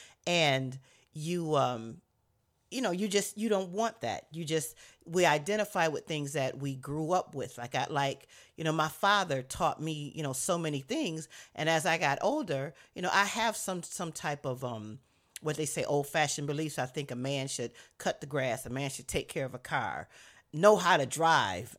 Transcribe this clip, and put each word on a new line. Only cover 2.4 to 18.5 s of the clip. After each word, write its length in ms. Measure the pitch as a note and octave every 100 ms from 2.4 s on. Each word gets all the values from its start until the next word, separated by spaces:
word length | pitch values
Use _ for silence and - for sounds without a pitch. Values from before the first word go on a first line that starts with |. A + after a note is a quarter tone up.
| _ _ _
you 100 | B3+
know, 100 | A3+
you 160 | F3+ G#3+
just, 300 | G3+ F#3+ G#3
you 120 | A3
don't 200 | G3 F#3
want 300 | F#3+ A3+ A3
that. 260 | A2+ F#2+ -
You 140 | D#3+ D#3
just, 300 | D#3+ - - - _ -
we 200 | F3+ E3+
identify 640 | D3+ D3 G#3+ G#3 F#3 E3
with 160 | D3 -
things 260 | D#3 C#3
that 260 | C#3+ C3 C3+
we 160 | C#3 C3+
grew 380 | C3+ D3+ D#3
up 220 | F3+ - C3+
with. 220 | - -
Like, 180 | A#2+ C3+
I, 120 | -
like, 380 | D3 C#3 C3 - - - -
you 60 | D#3+
know, 80 |
my 160 | D#3+ D#3
father 540 | - G3+ G#3 F3+ C3+
taught 380 | C3 - D#3+ -
me, 300 | D#3+ D3+ C#3+ -
you 80 |
know, 100 | C#3+
so 240 | B2+ - E3+
many 240 | D#3+ C#3+
things. 480 | C3+ D4 A#3 D#3+ - - - -
And 140 | D#3
as 160 | D#3+ F3
I 120 | E3
got 220 | D3+ C#3
older, 520 | G#3 D4+ G3 C3+ D3 - - -
you 60 |
know, 80 | F3
I 120 | G3 G3+
have 320 | A3+ A3+ G#3+
some, 260 | - F3+
some 280 | - - E3
type 340 | - D#3+ C#3+ C#3
of, 180 | B2+ B2+
um, 340 | A2+ G#2+ G#2+ _ _ _ -
what 160 | D#3 D3+
they 80 | D3+
say, 180 | E3+ -
old-fashioned 640 | C#3+ C#3 D#3+ D3 - C#3+
beliefs. 320 | D3 D#3 D3
I 60 | C3
think 240 | D3+ C#3
a 40 | B2
man 320 | C3+ C#3 C#3
should 240 | - A#2+ - - -
cut 220 | F#3+ -
the 60 | C#3+
grass, 380 | C#3+ C3